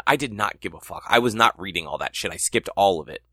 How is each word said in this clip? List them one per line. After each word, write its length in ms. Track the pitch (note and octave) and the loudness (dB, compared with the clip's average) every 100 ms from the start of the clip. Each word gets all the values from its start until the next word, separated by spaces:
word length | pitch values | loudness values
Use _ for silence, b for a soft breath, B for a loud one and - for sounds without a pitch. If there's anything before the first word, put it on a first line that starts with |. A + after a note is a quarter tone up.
| - | 0
I 80 | C#3 | 0
did 180 | C3+ | -2
not 260 | G#2 G#2 - | -4 -4 -4
give 120 | F#2 | -10
a 60 | E2 | -10
fuck. 240 | - E2 - | -14 -14 2
I 120 | A#2 | 4
was 160 | A#2+ G#2+ | 4 6
not 240 | A#2 - | 4 4
reading 260 | F#2+ E2+ D#2 | -6 -6 -6
all 140 | C#2+ | -6
that 160 | - - | -6 -6
shit. 160 | G2 | -8
I 60 | E2 | -4
skipped 320 | - A#2+ - - | -2 -2 -2 2
all 240 | G2+ E2+ | 2 2
of 80 | D2 | -4
it. 140 | - _ | -14 _